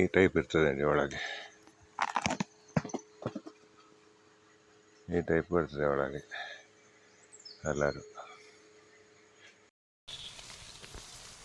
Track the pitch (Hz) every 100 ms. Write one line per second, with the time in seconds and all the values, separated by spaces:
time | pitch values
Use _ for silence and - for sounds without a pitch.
0 | 90 90 92 80 78 80 78 67 73 73
1 | 71 - - - - - - - - -
2 | - - - - - - - - - -
3 | - - - - - - - - - -
4 | - _ - _ _ - _ - _ -
5 | - 87 82 82 80 87 76 71 73 69
6 | 67 71 - - - - - - - -
7 | - - - - - - 78 73 73 71
8 | - - - - - - - - - -
9 | - - - - - - _ _ _ _
10 | - - - - - - - - - -
11 | - - - -